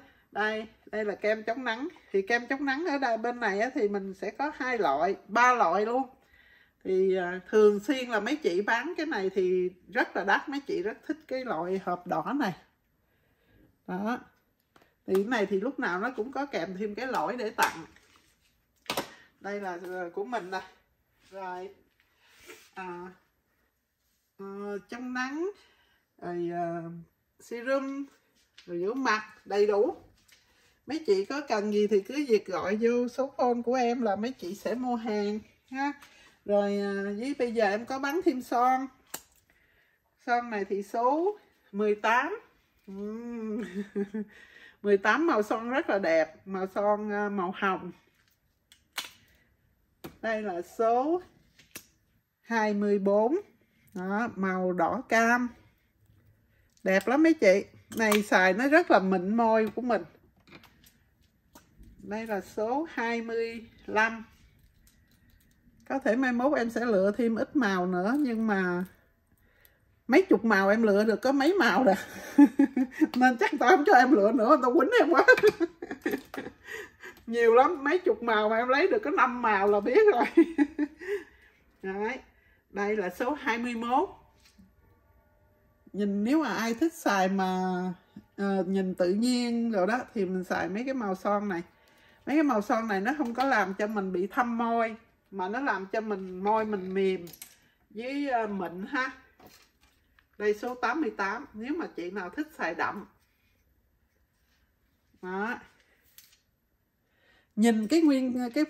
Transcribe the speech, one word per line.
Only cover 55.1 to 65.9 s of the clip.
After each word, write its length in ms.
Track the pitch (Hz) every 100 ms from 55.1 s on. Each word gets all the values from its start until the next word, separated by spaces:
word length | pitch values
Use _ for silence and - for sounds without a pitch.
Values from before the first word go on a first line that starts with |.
| 226 226 240 240 - _ _ _ _ _ _ _ _ _ _ _ _
Đẹp 240 | 196 190 220
lắm 160 | 277
mấy 100 | 320
chị. 320 | 320 202 196 - - _ -
Này 260 | 214 208
xài 300 | 202 202 185
nó 140 | 190 277
rất 240 | 320 349
là 80 | 220
mịn 380 | 190 190 190 233
môi 320 | 226 220 214 226
của 60 |
mình. 220 | 240 196 160 _ _ _ _ - - _ - _ _ _ _ _ _ - _ _ - -
Đây 300 | 190 214 220
là 140 | 196
số 460 | - - 220 277 330
hai 280 | - 233 233
mươi 440 | 226 226 226 233 226 - -
lăm. 380 | 208 226 226 - _ _ _ _ _ _ _ _ _ _ _ _ _ _ _
Có 100 | -